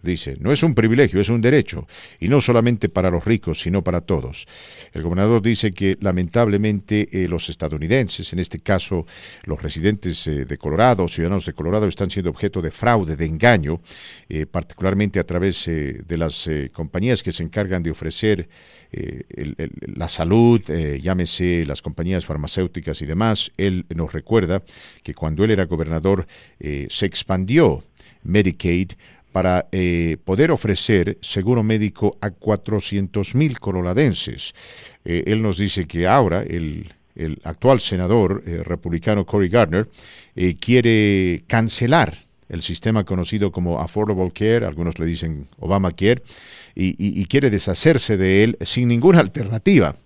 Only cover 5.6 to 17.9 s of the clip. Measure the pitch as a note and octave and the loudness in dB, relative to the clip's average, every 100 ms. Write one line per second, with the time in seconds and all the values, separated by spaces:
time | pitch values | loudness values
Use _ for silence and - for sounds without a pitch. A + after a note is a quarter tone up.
5.6 | A2 F2+ G2 F#2 G2 F2+ F2 A#2 A#2 G2+ | -2 0 -2 0 -2 -2 0 2 2 2
6.6 | G#2+ G#2 - G#2+ - F#2+ F2+ E2+ - D#2 | 0 -2 0 -2 0 -2 -2 -4 -6 -8
7.6 | D#2 D2+ D#2+ C3 A2 - F2+ E2+ F2+ D#2+ | -6 -6 0 0 0 -6 -6 -6 -6 -6
8.6 | - F#2+ - F2+ D#2+ - - - - D2+ | -2 -2 0 -4 -6 -16 -20 -16 -10 -8
9.6 | D2+ D#2 F#2 G#2+ F#2 D2+ - C#2+ C2 C#2 | -6 -2 0 0 -4 -6 -4 -4 -6 -8
10.6 | D2 D#2+ B2 G#2 E2+ - E2+ G2 - - | -4 2 4 4 0 -2 -2 -2 -4 -6
11.6 | D#2 G#2 G#2 - F#2+ G2 F2 D2 G2+ F#2+ | -2 0 0 -2 -4 -2 -4 -4 -4 -4
12.6 | D#2+ - A#2 A#2 E2+ D2+ D#2+ D#2 A#2+ G#2+ | -6 -2 2 2 0 -2 -4 2 4 4
13.6 | D2 E2+ - - - - _ D#2 D2+ F2+ | 0 -6 -8 -20 -20 -20 _ -8 -4 -6
14.6 | - - F#2+ G2 G#2 G2 E2 F2 F#2+ E2+ | -8 -2 0 2 2 0 -2 0 0 -2
15.6 | - D#2+ C#2+ A1 E2+ E2+ D#2+ - E2 D2+ | -4 -4 -4 -8 -6 -2 -2 -4 -4 -4
16.6 | C2+ - D#2+ F2+ A2+ A#2 - - E2 - | -6 -8 -6 -2 0 0 -2 -6 -6 -4
17.6 | F#2+ F#2 E2 | -2 -2 -2